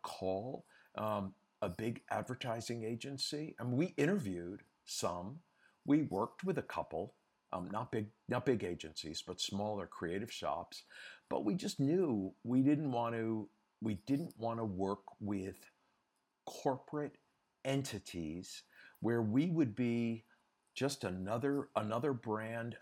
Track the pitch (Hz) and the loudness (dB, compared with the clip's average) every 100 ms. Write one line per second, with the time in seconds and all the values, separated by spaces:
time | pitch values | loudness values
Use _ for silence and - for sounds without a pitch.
0 | - - 95 95 123 - - - - - | -10 -4 0 0 -2 -8 -12 -20 -10 -4
1 | 107 104 95 - _ _ 101 90 110 117 | 0 0 -2 -6 _ _ -4 -2 -2 -4
2 | - 107 107 120 123 113 113 120 110 117 | -4 -4 -2 -4 -2 -2 -2 -4 -2 -4
3 | 135 135 - 147 156 - 120 123 180 - | -6 -6 -4 -4 -6 -4 0 2 2 4
4 | 147 202 107 87 87 104 - _ - - | 4 4 0 -2 -4 -8 -12 _ -8 -2
5 | 101 87 95 156 - _ _ _ - 151 | 0 -2 -6 -10 -16 _ _ _ 4 4
6 | - 95 117 - 185 147 - - 76 78 | 6 2 0 -2 -2 -2 -2 -6 -4 -4
7 | 110 - _ _ _ 90 90 104 123 113 | -6 -10 _ _ _ -6 -4 -4 -2 -2
8 | 107 - - 123 139 113 90 87 78 - | -2 -8 -2 0 2 2 0 -4 -8 -8
9 | 78 - - 87 - 98 104 104 87 - | -8 -8 -8 -6 -2 0 -2 -2 -6 -4
10 | 87 95 113 - 76 78 - - - - | -4 -2 -4 -4 -4 -4 -6 -12 -16 -18
11 | - - _ - 208 185 - - 139 180 | -18 -18 _ 0 2 2 0 2 4 4
12 | 165 107 95 - 117 127 135 147 147 120 | 4 2 0 -4 2 6 6 6 2 2
13 | 117 117 113 110 101 _ _ _ 110 95 | 2 0 0 0 -4 _ _ _ -2 -2
14 | - 139 160 - 113 117 110 92 98 101 | 0 0 0 -4 -2 0 -2 2 0 0
15 | - - 101 101 95 101 - _ _ _ | -6 -8 -2 -2 -2 -8 -16 _ _ _
16 | _ _ _ _ - - 147 127 - 151 | _ _ _ _ -14 -2 0 0 -2 -6
17 | 143 - _ _ _ _ - 139 135 101 | -4 -8 _ _ _ _ 0 0 0 -4
18 | - 87 78 85 90 - - - - - | -6 -6 -4 -4 -8 -12 -16 -20 -20 -4
19 | 110 120 110 123 175 165 127 101 120 117 | 2 2 4 4 4 4 2 2 2 4
20 | 117 113 - _ _ _ _ - 135 139 | 2 -2 -8 _ _ _ _ -2 -2 0
21 | 98 92 95 117 139 143 - 107 104 117 | -2 -2 -2 0 2 0 0 -2 0 2
22 | 143 123 113 107 110 117 117 - | 2 0 0 -2 -2 -4 -6 -6